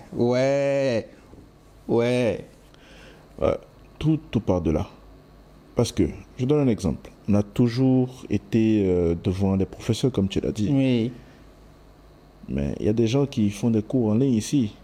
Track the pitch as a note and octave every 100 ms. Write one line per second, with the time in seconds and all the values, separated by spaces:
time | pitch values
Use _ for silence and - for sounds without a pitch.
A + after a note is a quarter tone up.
0 | - - A#2 B2 C3+ C#3 C#3 C#3 C3+ A2+
1 | - - - - - - - - - A#2
2 | A#2+ B2 A#2+ - - - - - - -
3 | - - - - - - - - - -
4 | D#3 D3+ - - - F2+ E2 D#2 F#2+ -
5 | - - - - - - - - A#2+ -
6 | D2+ - - - B2+ D3+ C3+ G#2+ F2+ B1+
7 | - - - G#2 G#2 - B2 A#2 C3 C3
8 | B2+ - - G#2+ - A2+ A2 G#2+ F#2+ F2
9 | E2+ E2+ G#2 F#2 G2 G2 F#2 - - A2
10 | C3+ A2+ G2 - - F2 G#2 C#3 C3 A#2+
11 | A#2 - - - - - - - - -
12 | - - - - - C2 C#2+ - G2 A2+
13 | A2 C3+ C#3 - G#2 G2+ A#2+ A2+ - C3
14 | A2 G#2+ C#3 A2+ - D3 G#2+ -